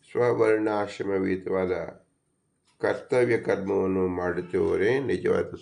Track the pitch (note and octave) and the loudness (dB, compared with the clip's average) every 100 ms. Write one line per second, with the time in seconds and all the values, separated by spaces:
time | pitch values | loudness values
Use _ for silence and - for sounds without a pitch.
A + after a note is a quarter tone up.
0 | _ A#2 A#2+ A#2 A2 A2 G#2+ G#2 G2+ - | _ 0 0 4 4 4 2 -2 -4 -6
1 | G2 F#2+ F#2+ F#2 - F#2+ F#2 F2 E2 - | -2 0 0 -2 -2 -2 0 -2 -6 -12
2 | _ _ _ _ _ _ _ - G#2+ G2+ | _ _ _ _ _ _ _ -4 -2 -2
3 | - B2+ A#2+ A2+ - G2 F#2+ G2 F#2+ F#2+ | 0 2 4 2 0 -2 0 0 2 0
4 | F#2 F2+ F2+ F2 F2 F#2+ F2+ F2 G2+ C3+ | 0 0 -2 -4 -2 0 0 2 2 2
5 | B2 F#2+ F#2+ F#2 F2 - | 0 -2 0 0 -2 -6